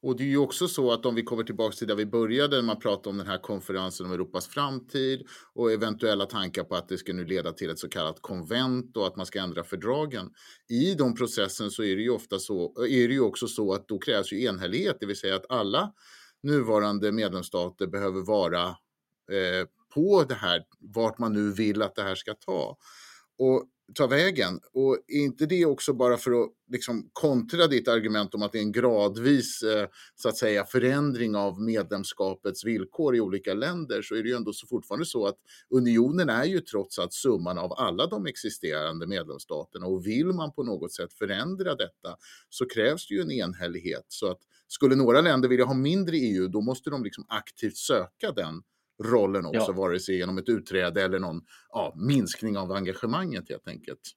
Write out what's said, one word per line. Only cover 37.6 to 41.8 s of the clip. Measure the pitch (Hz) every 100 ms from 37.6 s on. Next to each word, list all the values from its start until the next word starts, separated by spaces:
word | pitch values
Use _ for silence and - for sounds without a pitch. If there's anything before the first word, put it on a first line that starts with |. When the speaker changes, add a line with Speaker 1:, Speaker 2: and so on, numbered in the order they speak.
| 90
Speaker 1:
alla | - 117 87 160
de | 214 175
existerande | - 110 - 82 76 78 82 85
medlemsstaterna. | 98 78 71 - 78 - 87 92
Och | 95 92
vill | 113 175
man | 180 151
på | -
något | 120 92 82
sätt | - 87
förändra | - 104 98 147 190 180
detta | -